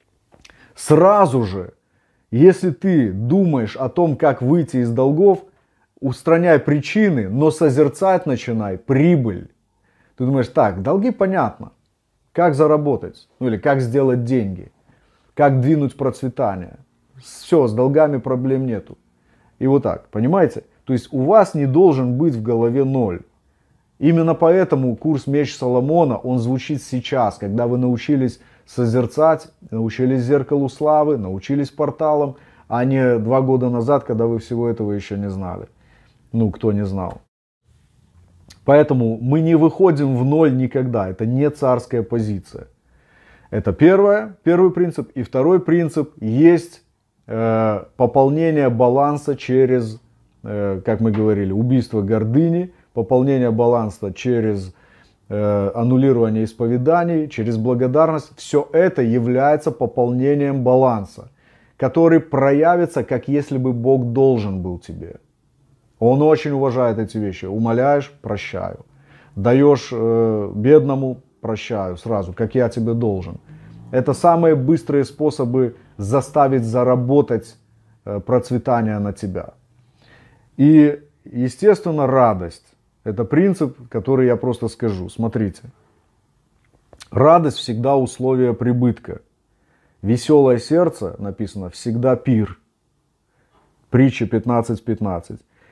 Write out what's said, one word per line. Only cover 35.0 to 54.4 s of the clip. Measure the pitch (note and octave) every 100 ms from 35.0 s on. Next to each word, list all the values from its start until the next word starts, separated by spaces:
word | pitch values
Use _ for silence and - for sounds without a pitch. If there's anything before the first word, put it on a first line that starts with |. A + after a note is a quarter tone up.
| - G2+
не | G2+
знали. | F#2+ F#2 F2+ G2+ _ _ _ _ _ _
Ну, | A#2 A2
кто | - A2+
не | G2+
знал. | G2+ G2 F2+ - _ _ _ _ _ _ _ _ _ _ _ _ - -
Поэтому | - D3 D3+ C3 A2+ A2+
мы | B2 D3+
не | D#3+ D#3+
выходим | D#3+ - F#3+ C#3+ C#3 B2
в |
ноль | B2+ D3+ D#3 C3
никогда. | B2+ C3+ B2+ A#2 F#2+
Это | F#2 A2
не | B2+ C#3+
царская | D3 C3+ B2 - A#2+
позиция. | A2 A#2+ G#2+ G2 - - - _ _ _ _ _ _ _ _
Это | G#2 -
первое, | F2+ D#3 G3 G3+ G#3 A3 F#3
первый | D#3+ F3 F#3
принцип. | F3+ F3 D3+ B2 C3
И |
второй | A2 C3 D3 F#3
принцип. | F3+ E3+ E3 D#3 D3+ -
Есть, | A2 A#2+ E3 E3+ - - _ _ _ _ -
э, | A2+ A2+ A2 A2 G#2 - -
пополнение | B2 C#3+ C3+ D3+ E3 D#3 C3
баланса | A#2 B2 C3 C#3+ D3 D3
через, | C#3 - B2+ B2+ B2+ A2+ A2 _ _ _ _
э, | G#2+ G#2 G2+ F#2+
как | A2+ A2
мы | A2+
говорили, | G#2 A2 G2+ F#2+
убийство | G2 B2 C3 A2+ A2
гордыни, | G2 A2 A2 C3 E3 E3+ F3+ _ _
пополнение | B2 G2+ B2+ C3+ C3+ B2
баланса | A2+ A#2+ A#2+ A2 - G2+
через, | F2+ B2+ A#2+